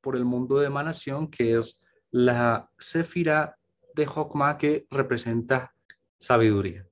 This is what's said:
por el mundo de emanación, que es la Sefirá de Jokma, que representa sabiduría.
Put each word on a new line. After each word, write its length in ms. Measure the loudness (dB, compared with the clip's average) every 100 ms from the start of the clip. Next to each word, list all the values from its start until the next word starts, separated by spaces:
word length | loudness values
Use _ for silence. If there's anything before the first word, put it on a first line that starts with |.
por 160 | -4 -2
el 80 |
mundo 340 | 0 -2 2 2
de 80 | 2
emanación, 640 | 0 -4 -6 -6 -6 -6
que 280 | -2 2 2
es 260 | 0 -6 _ _ _
la 600 | 2 2 4 2 0 -4 _
Sefirá 760 | -6 -4 -2 -2 0 2 0 -6 _ _ _
de 120 | -4 -4
Jokma, 520 | -2 -6 0 0 0
que 280 | 0 0 -4
representa 840 | -4 -2 -2 -2 -4 0 -2 -2 _ _ -20 _ _
sabiduría. 680 | 2 4 6 4 -2 -8 -18